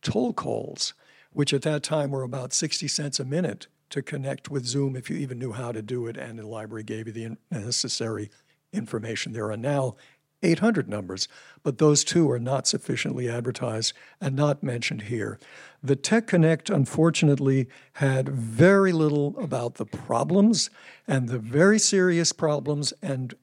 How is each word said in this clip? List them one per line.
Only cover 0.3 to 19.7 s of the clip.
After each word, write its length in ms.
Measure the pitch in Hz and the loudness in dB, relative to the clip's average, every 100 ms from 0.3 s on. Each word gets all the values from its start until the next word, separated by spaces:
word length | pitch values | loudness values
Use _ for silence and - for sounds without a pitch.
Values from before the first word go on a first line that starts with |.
calls, 600 | - - 110 - - - - _ _ _ | -2 -4 -6 -6 -8 -8 -8 _ _ _
which 220 | - 143 | -2 0
at 80 | 139 | 2
that 220 | 156 147 | 0 -2
time 260 | - 156 139 | -2 -2 0
were 140 | 139 | -2
about 280 | 131 135 127 | -6 -8 -4
sixty 360 | - 156 - 147 | -4 -2 -4 -4
cents 320 | - 147 - | -4 -4 -6
a 40 | |
minute 440 | 131 151 170 101 - _ _ | -2 -2 -2 -4 -14 _ _
to 140 | - | -8
connect 480 | - 143 135 135 - | -6 -8 -6 -8 -6
with 160 | 143 123 | -6 -2
Zoom 300 | 131 139 131 | -2 -2 -4
if 120 | 120 | -8
you 80 | - | -6
even 220 | 139 123 | -6 -6
knew 140 | 127 | -8
how 180 | 107 120 | -8 -8
to 100 | 110 | -8
do 280 | 107 123 117 | -6 -6 -6
it, 80 | 113 | -8
and 220 | 120 113 | -12 -12
the 60 | 107 | -12
library 360 | 110 110 110 | -10 -10 -12
gave 240 | 110 113 110 | -8 -8 -8
you 60 | |
the 120 | 110 | -8
in-, 140 | 113 113 _ | -10 -12 _
necessary 760 | 147 104 123 123 - 113 107 104 _ _ _ _ | -8 -4 -4 -4 -4 -4 -4 -8 _ _ _ _
information. 600 | 196 120 110 110 113 - | -8 -6 -6 -4 -6 -6
There 180 | 117 107 | -6 -4
are 60 | 107 | -4
now 380 | 127 143 127 - _ _ _ _ | -2 0 -2 -6 _ _ _ _
eight 160 | 175 165 | 2 4
hundred 280 | 214 202 117 | 4 2 -2
numbers, 420 | 104 92 95 - - - - | -6 -6 -8 -8 -10 -20 -8
but 160 | - 123 | -6 4
those 260 | 151 147 | 6 6
two 260 | - 175 151 | 4 4 4
are 80 | 123 | 2
not 280 | 120 135 - | 0 -2 0
sufficiently 640 | - - 127 143 127 120 | -4 -4 -4 -2 -4 -4
advertised 640 | 120 120 - 120 110 117 - - _ | -4 -4 -4 -4 -2 -4 -6 -20 _
and 160 | 139 135 | -4 0
not 260 | 147 147 | 2 0
mentioned 400 | 135 120 - 113 | -2 -4 -4 -6
here. 360 | 104 120 107 117 - - - _ | -6 -4 -4 -8 -16 -20 -20 _
The 140 | 131 139 | -2 0
Tech 300 | - 226 226 | 4 2 4
Connect, 420 | 180 160 160 - | 4 6 4 0
unfortunately, 1000 | 147 135 - 165 160 156 139 139 135 127 - _ | 0 0 4 4 6 4 4 4 2 0 -8 _
had 340 | - 139 131 135 | -2 0 2 -2
very 640 | 135 113 113 170 196 190 | -4 -6 6 8 8 6
little 420 | 165 151 147 143 - | 4 2 2 0 -2
about 380 | 180 127 120 | -4 -2 -4